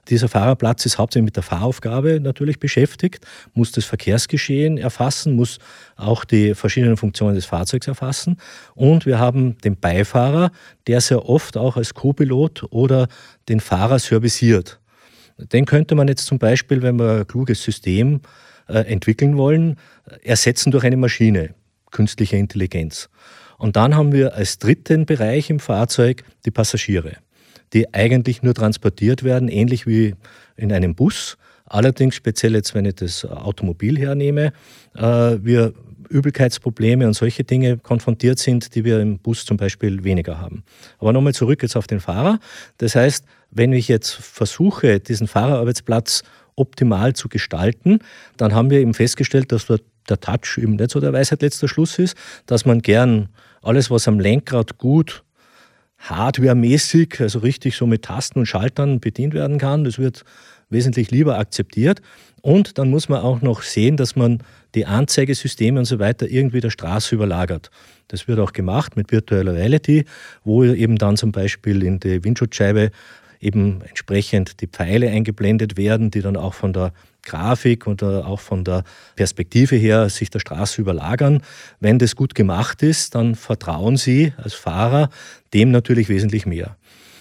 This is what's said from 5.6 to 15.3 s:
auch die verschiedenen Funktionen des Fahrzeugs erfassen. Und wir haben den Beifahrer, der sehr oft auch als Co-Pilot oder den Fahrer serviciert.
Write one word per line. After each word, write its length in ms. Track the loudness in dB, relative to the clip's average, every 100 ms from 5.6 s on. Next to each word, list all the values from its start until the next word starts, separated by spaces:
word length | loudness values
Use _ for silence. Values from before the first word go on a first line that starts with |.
| -20 -20 -20 -8
auch 300 | -2 -2 2
die 280 | 2 2
verschiedenen 440 | 0 -2 0 2 2
Funktionen 380 | 0 -2 -2 -2
des 100 | -4
Fahrzeugs 420 | -6 -4 -4 -6
erfassen. 480 | -8 -6 -6 -4 -6 -8 -20 -18 0
Und 300 | 4 4 4
wir 140 | 2
haben 380 | 2 2 0 -2
den 180 | -4 -2
Beifahrer, 720 | 0 0 0 2 2 2 0 -2 -16 _ -2
der 120 | 0
sehr 300 | 2 0 2
oft 260 | 0 0 -4
auch 220 | -2 -2
als 160 | -6
Co-Pilot 720 | -4 -2 0 0 0 0 -4 -6
oder 360 | 0 2 2 0 -4 -20 _ -2
den 140 | -2
Fahrer 380 | 0 0 2 0
serviciert. 800 | 2 0 2 2 2 2 0 -12 _ _ _ _ _